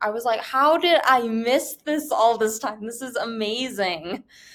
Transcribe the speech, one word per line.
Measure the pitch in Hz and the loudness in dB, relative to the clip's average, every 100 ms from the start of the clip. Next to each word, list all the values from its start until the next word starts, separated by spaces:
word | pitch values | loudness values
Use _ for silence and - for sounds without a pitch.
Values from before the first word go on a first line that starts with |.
I, | 214 | -4
I | |
was | 220 240 | -2 -2
like, | 220 | -2
"How | - 262 294 330 | 0 2 4 4
did | 349 320 | 4 4
I | 247 254 233 | 4 2 2
miss | 220 233 277 269 - 302 | -2 2 0 0 -8 -4
this | 302 302 | -4 -2
all | - 226 226 | 2 4 4
this | 220 220 | 0 -2
time? | 220 214 220 | -8 -8 -10
This | 233 | -10
is | 254 240 | -8 -6
amazing." | 233 226 214 240 262 202 185 165 170 254 - - - | -6 -4 -4 -4 -4 -2 -4 -4 -8 -10 -12 -20 -20